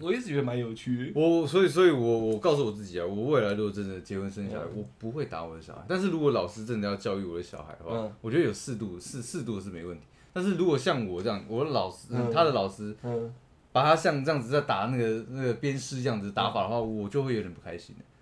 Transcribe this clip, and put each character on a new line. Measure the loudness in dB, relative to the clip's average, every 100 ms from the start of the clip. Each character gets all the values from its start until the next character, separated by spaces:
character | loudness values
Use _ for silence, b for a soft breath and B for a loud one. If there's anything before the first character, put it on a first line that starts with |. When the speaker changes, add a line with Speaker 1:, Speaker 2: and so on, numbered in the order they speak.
| -2
Speaker 1:
我 |
一 | -2
直 | 0
觉 | 0
得 |
蛮 | 0 -2
有 | -4
趣 | -6 -2 -2 0
的。 | 4
Speaker 2:
我， | 6 6 4
所 | 6
以， | 6
所 | 8 8
以 |
我， | 8 4 4
我 | 2 2
告 | 4
诉 | 4 2
我 |
自 | -4
己 | -6 -4
啊， | -4
我 | -2 2
未 | 2
来 | 2
如 | 0
果 | -2
真 | -2 -6
的 | -8
结 | -8 -6
婚 | -6
生 | -6 -8
小 | -6
孩， | -8
Speaker 1:
嗯。 | -8
Speaker 2:
我 | -10 -10
不 | -8
会 | -6
打 | -6 -6
我 | -10 -12
的 |
小 | -14
孩。 | -16 -4
但 | 0
是 | 0
如 | 2
果 | 4
老 | 4 0
师 | -6 -6
真 | -2
的 | -2
要 | -2
教 | -4 -4
育 |
我 | -4 -8
的 |
小 | -10 -14
孩 | -16 -12
的 |
话， | -6 -6
Speaker 1:
嗯。 | -6 -8
Speaker 2:
我 | -2
觉 | 2
得 |
有 | 2
适 | -2 -8
度， | -6 -6 -8
适， | -12 -12
适 | -10 -8
度 | -6 -6
是 | -6
没 | -10
问 | -10 -12
题。 | -16 b b
但 | -2
是 | 0 2
如 | 2
果 | 4
像 | 2 0 -2
我 | -2
这 | -2
样， | -4 -4
我 | -4
老 | 0 0 -2
师， | -6 -4
Speaker 1:
嗯。 | -2 2
Speaker 2:
他 | 4
的 | 4
老 | 4 0
师， | -2 -10 -8
Speaker 1:
嗯。 | -6 -4 -6 -10 _ _ _
Speaker 2:
把 | 2
他 | 6
像 | 6 6 2
这 | 0
样 | 0
子 | 2
在 | 0
打 | 2 0 0
那 | 0
个， | 0 -2 -4
那 | -4
个 | -2
鞭 | 0 -2 -4
尸 | -6 -4
这 | -2
样 | -2
子 | -2
打 | 0 0
法 | 2
的 | 0
话， | 0
Speaker 1:
嗯。 | -2 -4
Speaker 2:
我 | -2
就 | -2
会 | 0 -2
有 |
点 | -4
不 | -10
开 | -12 -12
心 | -14 -20
了。 | -20 b